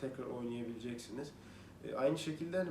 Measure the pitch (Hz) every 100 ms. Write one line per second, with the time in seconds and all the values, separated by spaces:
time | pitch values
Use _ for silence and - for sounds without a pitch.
0 | 131 131 - 123 120 120 117 117 120 120
1 | - 120 143 - - - - - - -
2 | 139 160 160 156 170 185 175